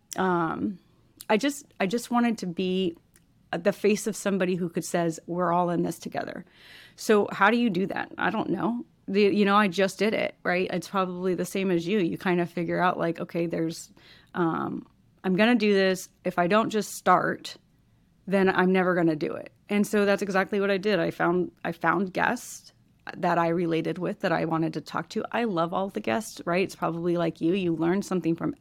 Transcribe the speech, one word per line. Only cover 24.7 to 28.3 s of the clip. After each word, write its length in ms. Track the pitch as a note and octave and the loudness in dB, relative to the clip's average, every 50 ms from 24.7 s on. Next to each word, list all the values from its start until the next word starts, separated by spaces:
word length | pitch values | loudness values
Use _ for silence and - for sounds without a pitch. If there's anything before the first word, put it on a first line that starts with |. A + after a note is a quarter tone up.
| - | -2
to 60 | D#3 | -6
talk 280 | D3 - - - E3 - | -8 -8 -6 -8 -6 -6
to. 160 | - A3 - - - | -6 -8 -6 -6 -4
I 100 | A3+ A#3+ | -4 -2
love 320 | A3+ F#3 D#3+ E3 E3+ F#3 | -2 0 -2 -2 -2 -2
all 140 | F#3 G3 G3+ | -4 -4 -4
the 100 | - G#3+ | -6 -6
guests, 420 | - A3 A3 A3+ A3 - - - - | -4 -2 -2 -2 -4 -6 -12 -10 -6
right? 180 | F3 E3+ F3+ G3 | -2 0 0 0
It's 140 | - - | -2 -4
probably 400 | - F3 C#3+ D#3+ E3+ E3+ F3 E3+ | -4 -4 -4 -4 -2 -2 0 0
like 240 | F3 E3+ E3 D#3+ - | 0 0 -2 -2 -2
you. 140 | D#3+ E3 F3+ | 0 0 0
You 200 | G3+ F#3 E3+ E3 | 0 0 -2 0
learn 280 | D3+ D#3+ E3 F3+ G3+ G3 | 0 2 2 2 0 0
something 340 | - F#3 F#3 E3 E3 | -2 -2 -2 0 0